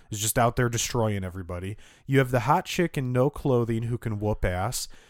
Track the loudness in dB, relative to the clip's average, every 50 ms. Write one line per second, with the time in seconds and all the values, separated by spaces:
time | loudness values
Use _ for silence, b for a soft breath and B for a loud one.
0 | b b -6 -4 -4 0 2 4 2 4 4 2 0 0 0 -2 -2 -2 0 0
1 | 0 0 0 -2 -4 -6 -6 -8 -8 -8 -8 -8 -8 -8 -10 b b b b b
2 | b 2 2 4 4 4 2 0 2 4 2 2 2 0 -2 0 0 0 0 -2
3 | -2 0 2 4 2 2 2 0 0 2 2 2 2 0 0 -2 -2 -2 -4 -4
4 | -4 -4 -4 -2 -2 -2 0 0 0 0 0 0 -2 -2 -4 -6 -8 b b b
5 | b